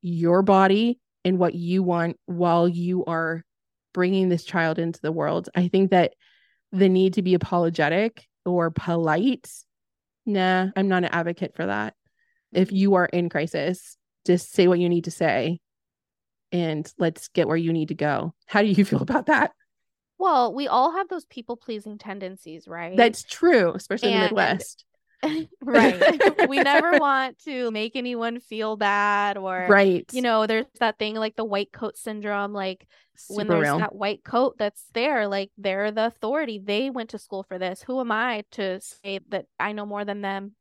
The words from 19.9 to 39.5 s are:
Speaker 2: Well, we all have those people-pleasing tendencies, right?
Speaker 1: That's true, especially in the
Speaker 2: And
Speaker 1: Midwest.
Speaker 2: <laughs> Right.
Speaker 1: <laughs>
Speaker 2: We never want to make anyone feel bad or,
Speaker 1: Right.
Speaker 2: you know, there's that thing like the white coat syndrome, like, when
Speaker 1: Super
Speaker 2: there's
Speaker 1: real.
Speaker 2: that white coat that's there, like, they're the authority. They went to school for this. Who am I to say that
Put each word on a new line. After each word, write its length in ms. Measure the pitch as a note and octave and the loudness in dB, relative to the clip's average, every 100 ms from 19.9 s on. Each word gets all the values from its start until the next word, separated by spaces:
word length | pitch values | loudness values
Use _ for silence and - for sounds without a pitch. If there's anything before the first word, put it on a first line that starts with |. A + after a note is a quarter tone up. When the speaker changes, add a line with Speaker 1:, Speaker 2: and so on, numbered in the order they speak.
| _ _ _ | _ _ _
Speaker 2:
Well, 360 | F#4 D4 A#3+ | 0 2 0
we 140 | G#3+ C#4+ | -2 -2
all 240 | A#3+ C#4 | 2 2
have 160 | E4+ F#4+ | 0 -6
those 160 | F4 - | -8 -12
people-pleasing 720 | - A3+ A#3+ - A3 G#3 G#3 | -20 -12 -14 -10 -12 -10 -16
tendencies, 680 | G#3+ G3 F#3+ F#3+ - D#3+ E3+ | -14 -12 -12 -14 -18 -20 -14
right? 280 | E3+ E3+ F#3 | -12 -4 4
Speaker 1:
That's 280 | A#3 A3 | 4 4
true, 500 | - - E4+ C#4+ F3 | -14 2 4 6 4
especially 400 | F#3+ - G#3+ A#3+ | 0 -6 -2 0
in 60 | A3+ | 2
the 60 | G#3+ | 2
Speaker 2:
And 60 | |
Speaker 1:
Midwest. 540 | G#3 F3+ F3 - - _ | 2 2 0 -6 -18 _
Speaker 2:
<laughs> 60 | _ _ _ D#4 D#4 D#4+ _ | _ _ _ -4 -4 -8 _
Right. 580 | B3+ A#3+ A3+ F#3 D5 D#4 F#4+ D4+ | 0 4 4 6 2 4 2 4
Speaker 1:
<laughs> 100 | F4 | 0
Speaker 2:
We 120 | C4+ | 2
never 400 | C#4 D4 D#4+ D4+ | 4 4 4 2
want 400 | C#4+ C4+ C4 - - | 2 0 -2 -8 -10
to 260 | C4 A#3+ | -6 -4
make 240 | G#3+ A3 B3+ | -4 -6 -6
anyone 440 | B3 A#3+ A3+ A#3 | -6 -4 -6 -6
feel 380 | _ A3 A3 G#3+ | _ -6 -6 -2
bad 600 | G#3 G3+ G#3 G3+ G3+ G3 | 0 2 2 0 0 -4
or, 280 | F#3+ F#3 F3+ | -6 -4 4
Speaker 1:
Right. 380 | G3+ G3 F3+ - | 6 6 2 -2
Speaker 2:
you 80 | B3+ | -4
know, 240 | B3 A3 A3 | 0 0 2
there's 220 | A3 - - | -2 -4 -2
that 200 | A#3 G#3+ | -2 -2
thing 160 | G#3+ A3 | -6 -4
like 200 | A3 A3 | -6 -6
the 80 | |
white 280 | A3 G3+ G3+ | -4 -4 -4
coat 240 | - A3+ - | -8 -10 -8
syndrome, 560 | - G#3+ G#3 G3+ G3+ | -12 -10 -6 -4 -4
like, 320 | G#3 F#3+ F#3 _ _ _ _ - | -6 -6 -8 _ _ _ _ -12
when 180 | G3+ G#3 | -8 0
Speaker 1:
Super 60 | E3+ | 2
Speaker 2:
there's 120 | D3+ | 2
Speaker 1:
real. 100 | C#3+ | 0
Speaker 2:
that 160 | G#3+ G3 | -2 -4
white 280 | G3+ G#3+ | -6 -6
coat 320 | - A#3+ B3+ - | -4 0 0 0
that's 240 | G#3 - - | -6 -6 -10
there, 340 | - B3+ C4+ G#3 | -4 -2 0 -2
like, 220 | G3 G3 - | -4 -6 -6
they're 320 | G3 F#3+ G#3 | -4 -2 -2
the 140 | G#3+ A3+ | -2 -4
authority. 560 | A3+ G#3+ C#4+ D4 G#3 | -4 -4 -4 -4 -8
They 280 | G3 G#3 C4+ | -4 -4 -2
went 180 | B3+ A3 | -6 -10
to 60 | G#3+ | -12
school 240 | - G3 | -12 -12
for 160 | G3 F#3 | -10 -8
this. 240 | F#3 F#3 | -6 -8
Who 180 | - B3+ | -6 -6
am 120 | A#3+ | -2
I 320 | G#3+ B3 A3 G#3 | -2 -2 -4 -10
to 280 | - G3 F#3 | -6 -6 -6
say 380 | - - G3+ F#3+ F#3 | -10 -18 -12 -12 _
that 160 | G3 - | -8 -8